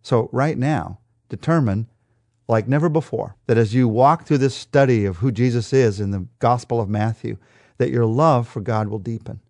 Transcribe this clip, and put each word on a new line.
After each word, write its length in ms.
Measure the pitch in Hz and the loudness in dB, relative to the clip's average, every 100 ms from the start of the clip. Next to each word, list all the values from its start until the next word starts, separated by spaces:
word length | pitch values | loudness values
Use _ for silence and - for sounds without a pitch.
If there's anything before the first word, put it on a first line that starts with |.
So 280 | - 120 - | 0 0 0
right 240 | 120 147 - | -2 -2 -2
now, 440 | 135 139 90 92 _ _ _ | -2 -2 -6 -14 _ _ _
determine, 600 | 113 - 165 120 98 113 _ _ _ _ _ - | -8 0 2 2 0 -4 _ _ _ _ _ 0
like 180 | 113 107 | 0 2
never 220 | 143 165 | 0 2
before, 480 | 151 - 113 98 - - | 0 -2 -8 -8 -10 0
that 120 | 113 | 2
as 160 | 110 | 2
you 140 | 120 123 | 2 2
walk 360 | 110 139 165 | 4 4 2
through 140 | - 143 | 0 0
this 160 | 131 | 0
study 500 | - - 139 135 117 | -4 0 2 4 2
of 140 | 101 87 | 0 -2
who 120 | 131 | -2
Jesus 440 | 107 123 120 110 | 0 0 0 0
is 260 | 135 117 98 | 2 2 2
in 120 | 101 | -4
the 140 | 98 90 _ | -4 -8 _
Gospel 420 | 120 123 - 117 | 0 0 -2 -4
of 80 | 98 | -2
Matthew, 480 | 104 110 113 117 101 _ _ _ _ | -2 -2 -4 -10 -12 _ _ _ _
that 140 | 131 | -2
your 160 | 123 113 | 0 0
love 420 | 117 160 127 117 | 2 2 2 -2
for 140 | 117 | -8
God 260 | 101 110 104 | -4 -4 -4
will 100 | 107 | -6
deepen. 420 | 98 113 - - | -8 -10 -12 -16